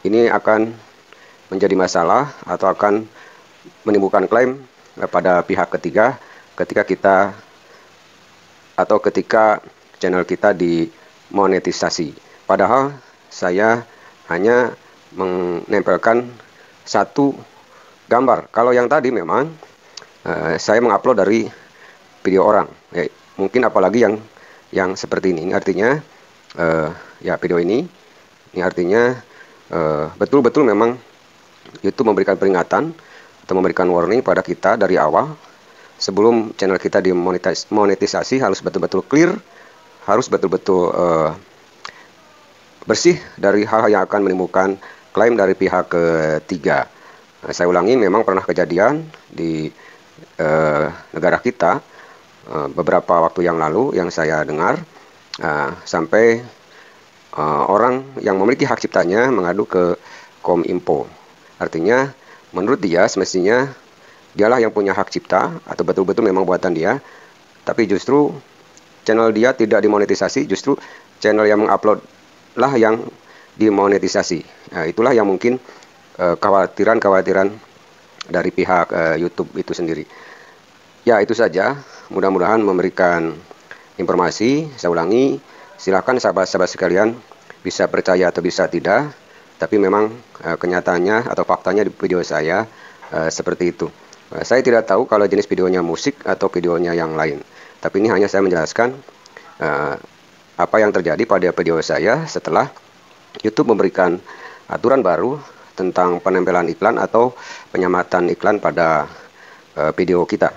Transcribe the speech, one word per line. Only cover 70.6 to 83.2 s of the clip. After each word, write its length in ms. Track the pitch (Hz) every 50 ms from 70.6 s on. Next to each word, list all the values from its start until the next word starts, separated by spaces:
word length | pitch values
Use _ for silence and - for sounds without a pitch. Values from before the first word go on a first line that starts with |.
| - 139 143 - - - - - - _ _ _
channel 260 | - 107 107 107 107
yang 160 | 104 104 104
mengupload 400 | 107 - 101 95 - 104 101 101 - - - - - - - - _ _ _
lah 180 | 120 127 135 139 120
yang 240 | 110 107 110 120 - - - - _ - - - - - _ -
dimonetisasi. 800 | 107 110 101 98 98 98 101 95 92 92 - 101 92 - 87 78 - - - - - -
Nah, 160 | - 87 80
itulah 240 | 82 85 - 113 131
yang 160 | 131 113 101
mungkin, 320 | 98 95 90 - 120 127 127 - - - - - - - _ _ _ -
eh, 200 | - 90 87 85 -
kekhawatiran-kekhawatiran 1080 | - 101 98 98 90 - - - 98 107 113 113 104 101 95 95 92 95 90 95 95 101 107 110 - - - - - - - - - _ - - - -
dari 180 | - 90 - 90 -
pihak, 320 | - 90 90 92 87 85 - -
eh, 200 | 87 82 80 80 80
YouTube 320 | 87 87 - - 87 - - 95
itu 160 | 90 - 85
sendiri. 320 | - 87 82 80 76 76 - - - - - - - - - - - _ _ _ _ _ _ _ _ -
Ya, 160 | 120 113 104
itu 160 | 98 - 113
saja. 400 | 113 113 95 80 90 101 120 139 143 139 - - - -
Mudah-mudahan 560 | - - 98 98 95 95 92 87 98 110 110 107
memberikan 720 | 98 92 90 90 90 - - 92 87 85 85